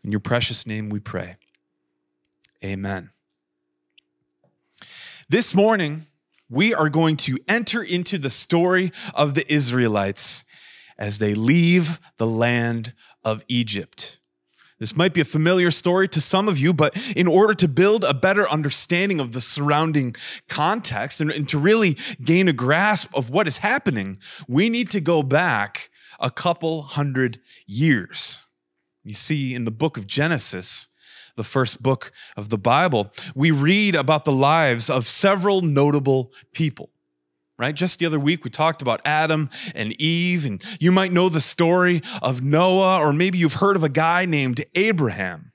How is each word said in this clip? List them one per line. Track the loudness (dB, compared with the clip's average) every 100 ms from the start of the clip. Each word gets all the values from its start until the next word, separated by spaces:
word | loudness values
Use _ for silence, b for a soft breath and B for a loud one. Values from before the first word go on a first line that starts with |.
In | -4
your | -6
precious | -2 -2 0 -2
name | -2 -6 -6
we | -8
pray. | -8 -10 -10 -16 _ _ _ _ _ _ _ _ _ _ _ _
Amen. | -10 -6 -6 -8 -10 _ _ _ _ _ _ _ _ _ _ _ _ _ _ _ _ B B B B B 0
This | 2 4
morning, | 4 4 2 -2 -6 -14 _ _ _ _
we | 0 0
are | 2 0
going | 2 2 0
to | -2 -4 -2
enter | -2 0 -4
into | -4 -4 -4 -4
the | -2
story | -2 0 0 2 0 -2 B B
of | -2 0
the | 0 0
Israelites | 0 0 0 0 0 -2 0 0 -2 -8 B B B B -10
as | -6 -2
they | -2
leave | 0 2 4 4 2 0 -8 b _
the | -2
land | 0 0 0 -2 -4 -8 -16 b b
of | -6 -6 -2
Egypt. | -2 -2 -6 -8 -12 -14 -14 _ _ _ b b b
This | -4
might | 0 0
be | 0
a |
familiar | -2 0 2 2 2
story | 2 2 0 0
to | 0
some | 2 2 2
of | 2
you, | 2
but | 2 0 0 -4 0
in |
order | 4 6 4
to | 4 2
build | 4 4 2
a | 0
better | 0 2 2 0
understanding | -2 0 -2 0 0 0 -2
of | -4
the | -4
surrounding | -2 0 0 2 2 0 -2 -8 B B -10
context | -4 -2 -2 -4 -6 -6 -4
and, | -4
and | -2 -4
to | 0
really | 2 4 2 0 B B
gain | 2 4 4
a |
grasp | 2 0 2 2 0 -2
of | -4 -2
what | -2 0
is | 0
happening, | 0 -2 -2 -4 -6 -12 B B -4
we | 0 2
need | 0 -2
to | -2
go | 0 0
back | 2 0 2 0 -4 -8 -18 B B B
a | -6
couple | -2 -2 -2 -4 -4
hundred | -6 -4 -2 -2 -2 -4 b b
years. | -10 0 2 2 -2 -4 -2 -4 _ _ _ _ _ _
You | -6
see, | 0 0 0 -4
in | -4
the | -6
book | -2 -4 -4
of |
Genesis, | -6 -2 0 0 -2 -4 -6 -6 -8 B B B B
the | -12
first | -6 -2 -2 -2
book | -2 -2 -6 B B
of | -14 -6
the | -2
Bible, | 2 2 2 0 -2 B B
we | 0 2
read | 2 2 4 4
about | 2 2 0
the | 2
lives | 2 4 4 2 2 0
of | 0 0
several | 2 4 2 2 0
notable | 2 2 4 2 2 0 -2 B _
people. | -4 -2 -4 -20 _ _ _ _ _ _ -6
Right? | -6
Just | -2 -2 0
the |
other | -2 0
week, | 0 -2
we | -6
talked | -2 -2 0
about | -4 -2
Adam | 0 0 2 0 -2 B B
and | -6 -6 -2
Eve, | 0 2 0 0
and | -2 -6 B 0
you | 4
might | 4 4
know | 2 2
the | 2
story | 0 2 2 4 4 0 B B
of | -4 -2
Noah, | 0 2 4 4 4 2
or | 2
maybe | 2 0 2
you've | 0
heard | 2 0
of | 2
a | 0
guy | 2 2 2
named | 0 0 0 -4 -4
Abraham. | 0 0 2 -2 -2 -8 -8 -18